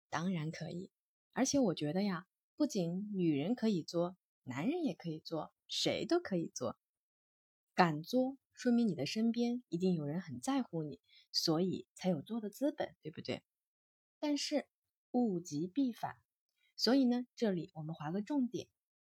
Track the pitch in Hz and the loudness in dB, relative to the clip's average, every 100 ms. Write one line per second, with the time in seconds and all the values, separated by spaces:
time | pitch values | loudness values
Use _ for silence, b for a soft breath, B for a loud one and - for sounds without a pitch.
0 | - - 180 175 151 - 160 170 185 _ | -8 -4 -2 -2 -4 -6 -8 -8 -12 _
1 | _ _ _ - 269 285 226 156 147 185 | _ _ _ -2 0 2 2 0 0 0
2 | 202 175 - _ _ - 294 208 170 180 | 0 -2 -8 _ _ -2 0 0 0 -2
3 | 208 196 170 143 165 247 226 185 - 170 | -4 0 2 2 0 0 2 0 0 0
4 | 175 185 _ _ 127 123 196 359 285 165 | -2 -4 _ _ -10 -4 -2 0 -2 -4
5 | 170 160 - 160 - _ - - 156 - | -6 -8 -6 -6 -6 _ -8 -2 0 0
6 | 214 349 349 180 - - 113 - _ _ | 0 0 0 -2 -2 -4 -6 -6 _ _
7 | _ _ _ _ _ _ _ - 175 151 | _ _ _ _ _ _ _ 2 4 2
8 | 165 254 262 269 _ - 247 233 226 165 | 0 0 0 -2 _ -4 2 4 4 0
9 | 139 220 233 226 240 240 - 175 185 170 | -2 0 0 2 0 -2 -4 0 2 2
10 | 143 165 175 123 262 277 240 165 151 - | 0 -4 -6 -8 -2 -2 0 -4 -4 -8
11 | b b b - - 160 185 - - - | b b b -2 2 2 2 -2 -8 -4
12 | 180 165 - 226 208 - 285 294 - - | -2 0 -2 -6 -6 -2 -2 -2 -6 -8
13 | 156 - - - _ _ _ _ _ _ | -12 -8 -6 -6 _ _ _ _ _ _
14 | _ - 302 294 - 294 - _ _ _ | _ -6 -2 0 0 -2 -4 _ _ _
15 | _ 247 240 180 170 147 180 - 262 220 | _ 0 2 0 -4 -4 -2 0 0 0
16 | - - _ _ _ _ _ - - 277 | -8 -10 _ _ _ _ _ 0 4 6
17 | 247 240 247 - 226 185 - 156 156 165 | 6 2 -2 0 2 2 -2 -8 -8 -6
18 | 151 190 208 294 247 - - _ _ _ | -4 -2 0 0 0 -2 -10 _ _ _